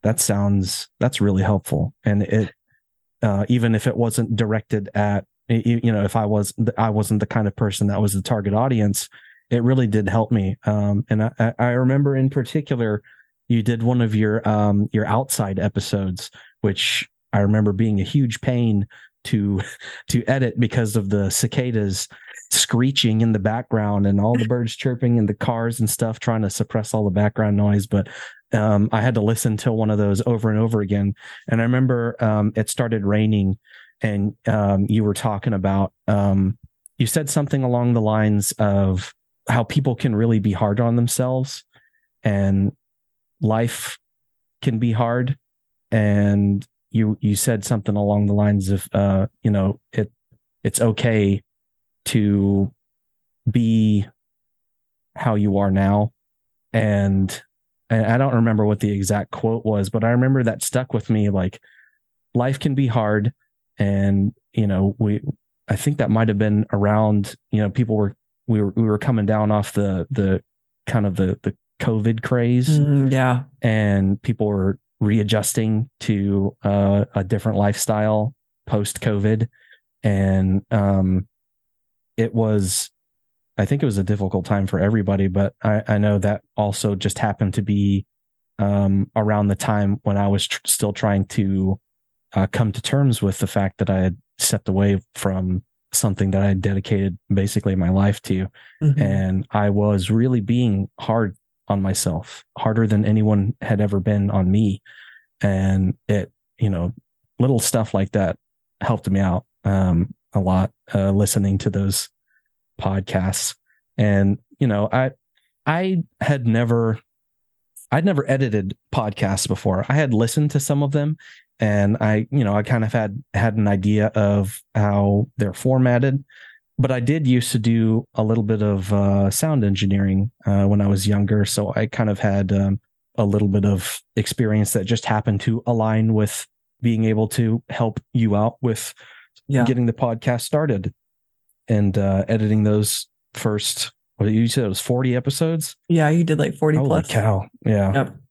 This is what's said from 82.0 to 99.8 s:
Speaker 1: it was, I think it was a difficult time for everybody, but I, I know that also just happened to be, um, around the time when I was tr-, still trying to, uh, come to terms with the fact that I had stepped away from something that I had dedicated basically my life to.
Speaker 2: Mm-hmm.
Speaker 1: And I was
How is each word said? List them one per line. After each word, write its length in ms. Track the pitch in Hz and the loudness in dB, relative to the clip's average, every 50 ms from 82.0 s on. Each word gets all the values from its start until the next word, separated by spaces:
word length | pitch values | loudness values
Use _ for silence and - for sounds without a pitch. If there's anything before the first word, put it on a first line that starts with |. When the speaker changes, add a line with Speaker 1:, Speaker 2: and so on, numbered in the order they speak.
| _ _ _ | _ _ _
Speaker 1:
it 180 | - 113 113 107 | -2 -2 -2 0
was, 560 | 113 113 110 107 104 98 92 92 - - - _ _ _ _ _ _ _ _ _ _ _ _ _ - | 0 0 2 2 0 0 0 -2 -4 -6 -8 _ _ _ _ _ _ _ _ _ _ _ _ _ -4
I 60 | 101 | 0
think 180 | - 139 143 | 0 0 0
it 40 | 156 | 0
was 120 | 131 101 101 | 0 0 0
a 60 | 95 | 0
difficult 400 | 95 104 98 101 92 - 95 87 | 0 0 -2 -2 -2 -2 -4 -2
time 220 | - 107 101 98 | -2 -2 -2 -2
for 120 | 95 - 87 | -2 0 0
everybody, 500 | 92 101 113 110 98 98 101 95 98 98 | 0 2 2 0 0 0 0 0 0 0
but 260 | 90 98 98 98 - _ | 0 0 -2 -2 -4 _
I, 200 | - 107 104 107 - - | -2 0 0 0 0 0
I 100 | 107 101 | 0 2
know 200 | 104 104 104 98 | 2 2 2 2
that 240 | 92 101 107 - _ _ _ | 0 -2 -2 -4 _ _ _
also 380 | - 104 101 98 - - 107 101 | -4 -2 -2 -2 -2 -2 -2 -2
just 240 | 92 - 101 - - | 0 -2 -4 -4 -2
happened 360 | - 107 98 - 110 95 90 | -4 -4 -2 -2 -2 -2 -2
to 80 | - | -2
be, 440 | 98 101 104 101 101 101 98 98 - _ _ _ _ _ _ _ _ _ _ - | -2 0 0 2 2 2 0 0 -2 _ _ _ _ _ _ _ _ _ _ -4
um, 520 | 104 101 101 101 101 98 98 98 98 - _ | -2 0 2 2 2 2 2 0 0 -2 _
around 320 | 117 107 107 107 104 104 101 | -2 0 2 2 2 2 0
the 80 | 98 | 0
time 420 | - - - 107 104 101 98 101 - _ | 0 -2 -2 0 0 0 0 -2 -2 _
when 120 | 107 101 | -2 -2
I 120 | 101 101 101 | 0 0 0
was 180 | 101 98 - | 0 0 -2
tr-, 140 | - - - _ | -4 -8 -10 _
still 280 | - - - - 104 | -4 -2 -2 -2 -4
trying 340 | 101 - - 107 101 98 98 | -2 -2 0 0 2 0 0
to, 540 | - - - 101 98 98 95 95 95 95 - _ _ _ _ _ _ _ _ _ _ - | -2 -2 -2 -2 0 0 0 0 0 -2 -2 _ _ _ _ _ _ _ _ _ _ -2
uh, 120 | 101 95 | -2 -2
come 260 | - - - 117 107 | 0 0 0 -2 -2
to 80 | 98 - | -2 -4
terms 380 | - - - 139 143 135 117 - | -4 -2 0 2 2 2 2 2
with 160 | - 98 95 - | 0 -2 -2 -2
the 80 | - | -4
fact 320 | 95 - 104 98 95 _ - | -2 -2 -2 -2 -2 _ -4
that 120 | 95 92 | -2 0
I 100 | 98 95 | 0 0
had 160 | 92 92 90 - _ _ _ - | 0 0 -2 -4 _ _ _ -4
stepped 300 | - - - 101 _ - | -2 -2 -2 -2 _ -2
away 320 | 95 95 101 101 98 95 - _ _ | 0 2 2 2 2 0 -4 _ _
from 480 | - - 98 95 92 92 92 90 95 - _ _ _ _ _ | -4 -4 -2 -2 -2 -2 -2 -2 -4 -4 _ _ _ _ _
something 380 | - - - 107 95 - 98 95 | -4 -2 -2 -2 0 0 0 0
that 100 | 95 98 | 2 2
I 40 | 98 101 | 2 2
had 120 | 95 95 | 0 0
dedicated 560 | 90 101 98 98 - - 110 98 98 98 90 - _ _ | 0 -2 -2 -2 -2 -2 -2 0 0 -2 -4 -6 _ _
basically 420 | 98 98 95 98 - 104 - 98 95 | 0 0 0 0 -2 -2 -2 0 0
my 120 | 95 90 87 | 0 2 2
life 300 | 92 98 98 104 110 - | 2 4 2 2 0 -2
to. 260 | - - 95 92 95 95 _ - - - - _ | -4 -4 -2 -2 -2 -6 _ -16 -20 -20 -8 _
Speaker 2:
Mm-hmm. 180 | 156 151 139 139 | 0 2 2 2
Speaker 1:
And 440 | 139 98 98 98 95 95 95 95 92 _ | 2 0 0 0 0 0 0 -2 -4 _
I 200 | - 107 104 104 | -2 0 0 2
was 400 | 98 104 | 2 2